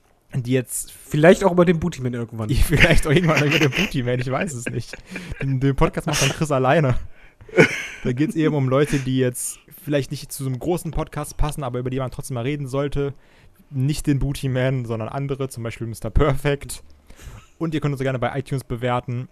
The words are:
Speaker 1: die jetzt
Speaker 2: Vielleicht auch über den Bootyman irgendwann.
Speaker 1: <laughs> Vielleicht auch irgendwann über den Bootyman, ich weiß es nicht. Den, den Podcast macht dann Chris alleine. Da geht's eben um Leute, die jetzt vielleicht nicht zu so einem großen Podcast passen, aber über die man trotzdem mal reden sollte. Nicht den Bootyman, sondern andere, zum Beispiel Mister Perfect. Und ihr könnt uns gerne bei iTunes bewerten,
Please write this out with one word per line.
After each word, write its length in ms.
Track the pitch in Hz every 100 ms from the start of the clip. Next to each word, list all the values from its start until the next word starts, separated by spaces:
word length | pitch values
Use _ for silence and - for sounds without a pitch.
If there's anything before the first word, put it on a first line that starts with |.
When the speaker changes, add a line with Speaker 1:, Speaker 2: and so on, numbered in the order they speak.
| _ _ _
Speaker 1:
die 180 | 135 120
jetzt 400 | 131 123 - -
Speaker 2:
Vielleicht 520 | - - 151 156 190
auch 80 | 190
über 100 | 175
den 160 | 175 165
Bootyman 340 | 170 135 127
irgendwann. 360 | 120 113 113 110
Speaker 1:
<laughs> 0 |
Vielleicht 580 | 113 - 156 175 151 156
auch 40 |
irgendwann 320 | 147 170 156 147
über 140 | 156
den 120 | 151
Bootyman, 480 | 127 202 156 120 123
ich 100 | 123
weiß 240 | 131 185
es 120 | 127 123
nicht. 300 | 123 - - - 185 175 -
Den, 180 | 135 135
den 160 | 139 135
Podcast 300 | 165 170 156
macht 140 | 147
dann 80 | 139
Chris 220 | - 156
alleine. 440 | 135 131 160 151 120 - - - _ - - - - - -
Da 80 | 131
geht's 240 | 123 156 160
eben 200 | 156 147
um 120 | 131
Leute, 320 | 135 147 147
die 180 | 127 131
jetzt 400 | 127 123 - - - -
vielleicht 280 | - 143 135
nicht 200 | 147 -
zu 100 | -
so 60 | 135
einem 100 | 123
großen 320 | 147 175 165
Podcast 460 | 143 156 - 147 -
passen, 260 | 151 147
aber 160 | 135 123
über 100 | 127
die 100 | 127
man 120 | 127
trotzdem 240 | - - 127
mal 60 |
reden 240 | 120 147 135
sollte. 460 | 135 143 143 143 135 _ _ - _ -
Nicht 380 | 135 135 147 -
den 120 | 139
Bootyman, 680 | 139 135 139 127 131 135 117
sondern 220 | 113 110
andere, 400 | 139 139 131 135
zum 140 | -
Beispiel 240 | 113 - 170
Mister 220 | 107 -
Perfect. 760 | - 143 135 147 143 127 - - - _ - - - - -
Und 160 | 165
ihr 60 | 151
könnt 120 | 143
uns 80 | 139
gerne 180 | 135 127
bei 180 | 120 139
iTunes 260 | - 139
bewerten, 640 | - 123 123 123 - 123 127